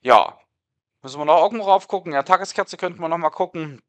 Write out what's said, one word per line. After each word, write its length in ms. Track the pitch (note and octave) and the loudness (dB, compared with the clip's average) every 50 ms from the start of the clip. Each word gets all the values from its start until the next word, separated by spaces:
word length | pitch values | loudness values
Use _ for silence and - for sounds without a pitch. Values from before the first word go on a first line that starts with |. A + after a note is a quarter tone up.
Ja. 360 | _ B2 A#2+ G#2 D#2+ - - _ _ _ _ _ _ _ _ _ _ _ _ _ | _ 6 6 6 6 2 -8 _ _ _ _ _ _ _ _ _ _ _ _ _
Müssen 160 | - C3 C3 | -20 -16 -10
wir 60 | D3 D3 | -6 0
noch 180 | D3+ D#3+ E3+ | 2 4 4
irgendwo 220 | E3 G3+ A3+ A3 G3+ | 4 2 -2 -4 0
rauf 240 | G3 F#3+ G3 - | 0 0 0 0
gucken? 240 | - - F#3 E3+ F3 | -4 -8 -8 -6 -4
Ja, 120 | D3 C#3 C#3 | -4 -4 2
Tageskerze 520 | - F#3 F#3 G3 - - - F#3+ - - | 2 0 0 0 -6 -6 -6 -6 -6 -8
könnten 240 | - - F3+ F3 E3+ | -8 -8 -8 -8 -8
wir 80 | E3+ | -6
noch 100 | D#3+ E3 | -6 -6
mal 120 | E3+ E3 D3+ | -2 -4 -4
gucken. 520 | - - F#3 F3 - E3 D#3+ D3+ C#3 A2+ _ | -2 -4 -6 -6 -6 -12 -12 -12 -14 -20 _